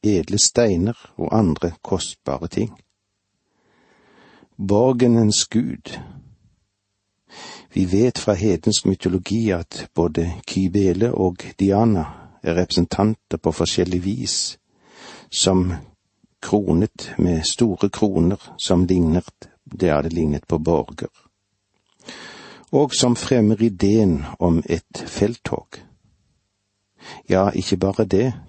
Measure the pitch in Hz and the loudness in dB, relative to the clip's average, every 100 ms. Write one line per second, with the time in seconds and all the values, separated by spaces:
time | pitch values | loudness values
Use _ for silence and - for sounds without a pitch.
0 | 107 95 78 101 - - 117 87 101 120 | 2 0 0 0 0 2 2 2 -2 -4
1 | - - 85 110 98 76 85 87 - 92 | -14 -8 -2 2 2 0 -4 -6 -6 -4
2 | - - - 67 80 - - - _ _ | -4 -10 -6 -6 -6 -6 -6 -8 _ _
3 | _ _ _ _ _ _ _ _ _ _ | _ _ _ _ _ _ _ _ _ _
4 | _ _ _ _ _ - 98 104 127 123 | _ _ _ _ _ -10 0 4 4 4
5 | 123 117 107 104 - - 76 - - - | 4 4 4 2 0 -2 -2 -8 -12 -16
6 | - - - _ _ _ _ _ _ _ | -16 -20 -20 _ _ _ _ _ _ _
7 | _ _ _ - - - - 92 92 98 | _ _ _ -20 -20 -20 -8 -2 0 2
8 | 123 - - 95 107 85 - 104 - 95 | 2 0 -2 0 2 0 0 0 0 -2
9 | 90 92 90 110 110 87 85 - - - | -2 -2 -2 -2 0 -2 -6 -14 -8 -2
10 | 85 78 85 85 - - 95 98 95 87 | 0 0 -4 -6 -6 -2 0 2 2 2
11 | 117 - 92 90 - - 98 101 113 98 | 0 0 -2 -2 -16 -2 2 4 4 2
12 | 71 - - _ - 85 90 - 85 - | -2 -12 -20 _ -2 0 0 0 0 0
13 | 107 110 _ - - 80 82 - 90 90 | 0 0 _ -4 -2 -2 -2 0 0 -2
14 | 92 113 - - - - _ _ _ - | -4 -4 -4 -6 -6 -10 _ _ _ -20
15 | - - - - - 92 92 87 - _ | -20 -20 -10 -2 2 2 0 -4 -12 _
16 | _ _ _ _ - 104 92 80 107 - | _ _ _ _ -2 -2 2 0 0 -6
17 | - - 87 82 80 - 117 90 101 - | -10 -2 0 0 -4 0 0 0 -4 0
18 | 107 95 85 98 - - - 87 90 131 | 0 2 0 0 -10 -12 0 2 4 2
19 | 82 90 - _ - _ - - 90 73 | 2 0 -4 _ -20 _ -18 -4 0 0
20 | 76 82 78 71 _ 82 80 82 - - | 0 -2 -2 -4 _ -2 0 0 -2 -10
21 | - _ _ _ _ _ _ _ _ _ | -14 _ _ _ _ _ _ _ _ _
22 | - - - - - - _ 143 143 - | -20 -20 -20 -20 -20 -20 _ 2 2 2
23 | 123 117 - 127 107 110 113 95 101 110 | 2 2 2 4 4 4 0 2 2 4
24 | 101 76 73 - 87 82 - 82 _ - | 4 2 -4 -2 2 2 0 -4 _ -16
25 | - - 104 120 - - - - - _ | -12 -2 -2 -2 -8 -8 -10 -20 -20 _
26 | _ _ _ _ _ _ _ _ _ _ | _ _ _ _ _ _ _ _ _ _
27 | - - - 92 98 - - 90 95 - | -20 -20 -2 2 2 0 -4 -2 0 0
28 | 92 95 127 113 | 0 2 0 -4